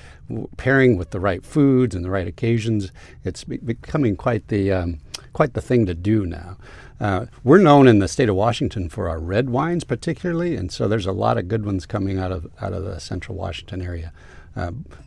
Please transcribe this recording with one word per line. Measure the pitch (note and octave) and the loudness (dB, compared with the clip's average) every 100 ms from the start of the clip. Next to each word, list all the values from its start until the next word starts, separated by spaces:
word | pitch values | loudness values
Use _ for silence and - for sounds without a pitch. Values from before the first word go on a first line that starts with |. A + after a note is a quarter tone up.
| - - - | -20 -18 -12
w-, | A2+ - - | -10 -10 -4
pairing | B2+ C3+ B2+ F#2 | 2 6 6 4
with | F2+ | -2
the | G2 | -4
right | G2 F2 - | -2 -2 -2
foods | D#3 C#3 B2+ B2+ | 2 4 4 2
and | F#2 F2+ | -2 -4
the | |
right | F#2+ F2+ | -4 -4
occasions. | - A#2 A#2 A2 G#2+ F#2+ - - - F#2+ | -4 0 0 0 -2 -4 -10 -20 -12 -10
It's | - | -8
be-, | - - | -10 -8
becoming | A#2 A#2 - D#3 B2 G2 | -6 -8 -4 0 0 0
quite | B2+ A2+ - | -2 -2 -2
the, | G#2 G2 | 0 0
um, | F#2 F2 D#2 - - - | 0 -2 -6 -12 -18 -6
quite | - D3+ | -2 -2
the | - | -2
thing | - B2 F#2+ | 0 2 2
to | |
do | E2+ G2 A2 F2+ | 0 0 0 0
now. | E2 F2+ F#2+ - - - - | -6 -12 -18 -20 -20 -18 -6
Uh, | G#2 F#2+ - - | -2 -2 -4 -2
we're | A#2+ F#3 | 6 8
known | E3 C#3+ C3 | 10 8 8
in | G#2 | 8
the | F#2 | 4
state | - A#2 | 0 2
of | F#2+ | 2
Washington | A2+ A#2+ A#2 G#2 F2 | 0 0 -4 -4 -8
for | - F2+ | -6 -6
our | D#2+ | -6
red | E2+ G2+ C3 | -2 -2 0
wines | A#2+ D#3+ F3 | 0 -2 -2
particularly, | - B2 E3+ - F3+ E3 F3 D3+ | -4 -6 -4 -6 -4 -2 -2 -4
and | F#2 | -6
so | - G2+ | -4 -2
there's | A2 F#2+ | -2 -2
a | |
lot | F#2+ A2 A#2 | -2 0 0
of | F2+ | -2
good | A2+ G#2 | -4 -2
ones | F#2+ - | -4 -4
coming | G#2+ G2 F#2+ | -4 -2 -2
out | F#2 | -4
of, | F#2 - - | -6 -10 -10
out | G2 | -8
of | F#2 F#2 | -6 -8
the | F2 | -10
central | - F#2+ - F2+ | -10 -10 -10 -10
Washington | F#2 F2+ - F#2 | -8 -10 -12 -10
area, | F2+ E2+ E2 - - - - - | -8 -8 -10 -16 -20 -20 -14 -8
uh, | F2 B2 - - | -8 -8 -14 -16